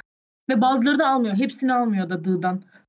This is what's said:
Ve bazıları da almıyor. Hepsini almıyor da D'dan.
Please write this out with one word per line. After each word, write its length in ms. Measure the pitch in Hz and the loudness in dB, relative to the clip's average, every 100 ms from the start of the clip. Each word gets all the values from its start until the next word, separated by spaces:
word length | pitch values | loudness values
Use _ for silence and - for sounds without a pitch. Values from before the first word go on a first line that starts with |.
| - _ _ _ - | -20 _ _ _ -2
Ve 120 | 254 | 2
bazıları 380 | 254 269 247 285 | 2 2 2 2
da 100 | 294 | 2
almıyor. 260 | 262 226 | 2 0
Hepsini 400 | 196 269 - 262 | 0 -2 -2 0
almıyor 360 | 247 233 202 175 | 0 0 -2 -2
da 140 | 180 | -4
D'dan. 380 | 175 180 180 185 - - | -2 -2 -2 -4 -10 -20